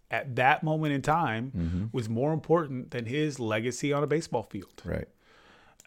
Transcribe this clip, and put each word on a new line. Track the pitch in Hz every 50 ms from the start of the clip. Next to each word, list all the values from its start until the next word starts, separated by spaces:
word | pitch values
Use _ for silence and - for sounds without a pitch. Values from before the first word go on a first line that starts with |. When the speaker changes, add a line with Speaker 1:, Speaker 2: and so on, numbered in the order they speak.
| _ _
Speaker 1:
at | 120 117 - 135 120
that | 127 127 131 151 151 -
moment | 156 156 156 156 147 143
in | 135
time | - 147 151 170 165 123 110 113 123 135 123
Speaker 2:
Mm-hmm. | 90 85 82 92 90 101 113
Speaker 1:
was | - 131 110
more | 107 113 113 131 151
important | 160 156 - - 160 175 160 139 135 127 - -
than | - 123 117
his | 110 127 151 151 151 135 131
legacy | 120 107 110 110 113 123 120 - - 143
on | 143 143 151
a |
baseball | 135 147 156 - - 175 120 107
field. | - - 101 90 - _ - -
Speaker 2:
Right. | 85 80 76 - - _ _ _ _ - - - - - - - - _ _ -